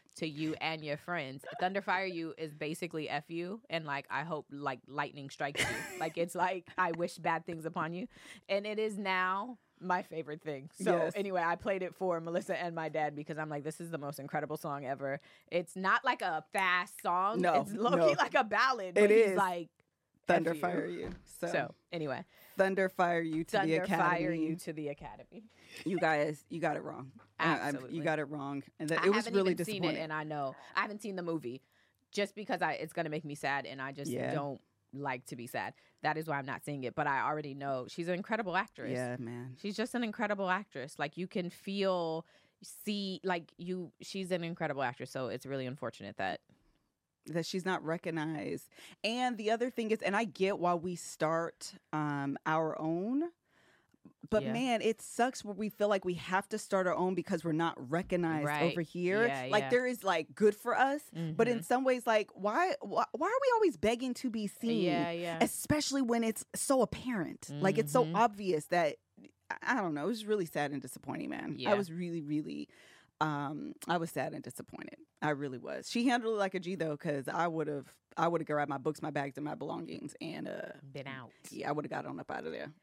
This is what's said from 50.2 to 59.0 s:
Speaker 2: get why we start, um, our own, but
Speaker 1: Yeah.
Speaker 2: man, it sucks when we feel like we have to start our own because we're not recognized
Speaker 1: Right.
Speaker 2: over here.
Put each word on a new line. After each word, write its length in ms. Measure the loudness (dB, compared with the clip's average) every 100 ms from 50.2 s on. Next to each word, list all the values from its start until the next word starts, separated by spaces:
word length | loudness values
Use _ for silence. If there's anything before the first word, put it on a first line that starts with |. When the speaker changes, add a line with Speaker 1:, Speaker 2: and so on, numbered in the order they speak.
Speaker 2:
get 340 | 0 2 2 2
why 160 | 2
we 200 | 2 -2
start, 800 | -6 -8 0 2 2 0 -6 -14 -14 -4
um, 460 | 0 0 0 -2 -2
our 340 | 2 2 2 0
own, 520 | 0 0 0 0 -2 _ _ _ _ _ _ _ -20 _ 0
but 120 | 2
Speaker 1:
Yeah. 100 | 2
Speaker 2:
man, 300 | 0 2 2
it 180 | 2 0
sucks 440 | -4 2 2 2
when 120 | -8 -4
we 120 | -4
feel 200 | 2 4
like 160 | 4
we 100 | 2
have 340 | -2 2 0 2
to 80 | -6
start 280 | 0 2 4
our 80 |
own 200 | 4 2
because 300 | 2 0 0
we're 80 | 2
not 380 | 2 2 -2 -2
recognized 560 | -2 0 0 2 0 0
Speaker 1:
Right. 240 | 2 2
Speaker 2:
over 80 | 2
here. 460 | -4 -2